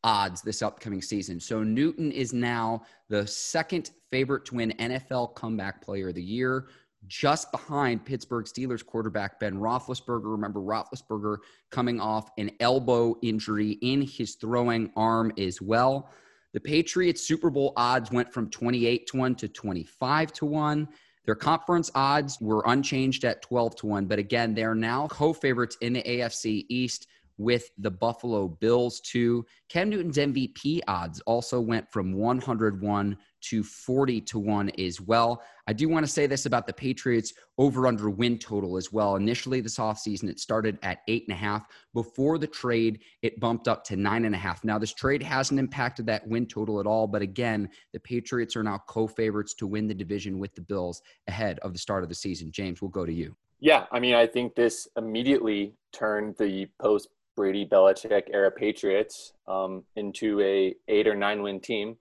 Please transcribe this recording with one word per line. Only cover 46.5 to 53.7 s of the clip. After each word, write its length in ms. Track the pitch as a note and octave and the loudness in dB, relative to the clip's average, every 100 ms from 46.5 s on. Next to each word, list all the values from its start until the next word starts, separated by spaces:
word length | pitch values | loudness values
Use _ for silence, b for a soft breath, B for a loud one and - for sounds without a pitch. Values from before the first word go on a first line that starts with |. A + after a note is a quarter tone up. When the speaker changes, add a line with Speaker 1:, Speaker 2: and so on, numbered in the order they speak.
| - G#2+ G#2 | -4 -2 -2
Speaker 1:
at 60 | G2+ | 0
all, 200 | A2 A2 | 2 2
but 160 | G#2 | 0
again, 460 | G2+ F#2+ A#2 G#2+ G2+ b b | -2 -2 -2 0 -4 b b
the 80 | - | -16
Patriots 560 | - B2 A2+ B2 A#2 A#2 | -6 -6 -2 -4 -2 -2
are 80 | |
now 140 | G#2+ G2+ - | -2 -4 -6
co-favorites 680 | A2+ A2 A2 A2 G#2 G#2 | -2 -2 0 0 0 -6
to 120 | - G2+ | -6 -4
win 200 | G#2+ G#2+ | -2 -2
the 80 | |
division 460 | G2 F2+ G2+ G2 F#2+ | -4 -4 -6 -4 -6
with 140 | G2 | -8
the 80 | - | -10
Bills 380 | F2 G2 F2+ E2+ b b - | -6 -4 -4 -8 b b -10
ahead 320 | F#2+ G#2+ F2 | -4 -2 -2
of 120 | F#2+ | -8
the 60 | F2 | -10
start 240 | - G2 | -4 -4
of 60 | F2 | -2
the 60 | E2+ | -6
season. 340 | G2+ E2+ D#2+ | -6 -6 -8
James, 320 | D#2 F#2+ F2 | -6 -6 -6
we'll 80 | G2 | -6
go 160 | F#2+ E2+ | -4 -4
to 60 | |
you. 240 | E2 D2+ - _ _ | -4 -6 -10 _ _
Speaker 2:
Yeah, 260 | D3+ | 6